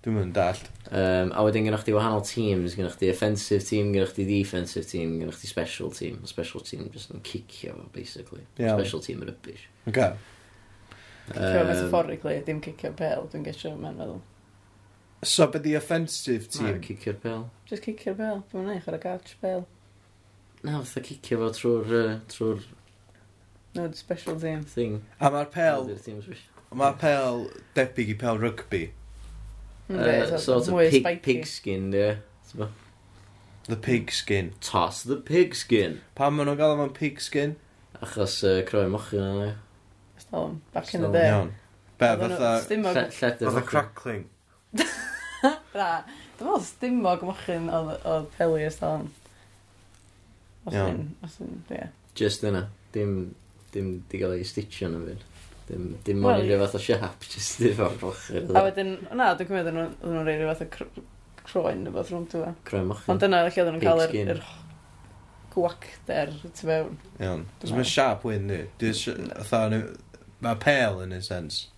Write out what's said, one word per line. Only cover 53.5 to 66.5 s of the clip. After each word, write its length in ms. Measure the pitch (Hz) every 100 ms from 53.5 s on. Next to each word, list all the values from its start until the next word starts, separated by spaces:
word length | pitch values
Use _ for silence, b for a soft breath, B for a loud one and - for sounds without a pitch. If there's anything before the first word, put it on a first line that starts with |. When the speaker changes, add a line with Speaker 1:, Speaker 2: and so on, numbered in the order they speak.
| - -
Speaker 2:
dim 200 | 101 95 90 92
'di 100 | 98
gael 160 | 95
ei 100 | 90
stitchio 440 | 95 - - - 92
na 100 | 82
ddim 160 | 82
byd. 100 | 98 - B B B -
Dim, 200 | 90 90 95
dim 160 | - 98
Speaker 3:
Wel, 120 | 247 101
Speaker 2:
ond 80 |
unrhyw 100 | 95
Speaker 3:
ie. 60 | 98
Speaker 2:
fath 140 | 101 101
o 20 |
siap, 460 | - 101 95 -
<laughs> 80 | -
jyst 280 | - - -
i 120 | 117
ffordd 280 | 104 92 80
mochyn, 460 | 90 - - 87 87
Speaker 3:
A 80 | 92
wedyn, 300 | 196 190 190 185 190 247
na, 140 | 226
dwi'n 140 | 175 180
cymryd 220 | 190 165
o'n 20 |
nhw, 120 | 160 165 -
o'n 140 | 170
nhw'n 140 | 165 156
rhoi 80 | 151
ryw 120 | 156
fath 100 | 160
o 60 | 160 -
cr-, 260 | - - - - - -
croen 400 | - 185 - 180
neu 120 | 98 -
fath 160 | 175
rhwng, 160 | 175 170
ti'n 140 | 170
gwbod? 160 | 165 170
Speaker 2:
Croen 220 | - 101 95
mochyn. 240 | 107 -
Speaker 3:
Ond 140 | 185
dyna 160 | 196 180
lle 80 | 170
oedden 240 | 180 175
nhw'n 80 | 160
cael 220 | 165 165
yr, 80 | 165
Speaker 2:
Pigskin. 180 | 107 98 165
Speaker 3:
yr 80 | - - - - - - - - - - -
gwacder 800 | - 175 - - - - - 151 151
tu 260 | 170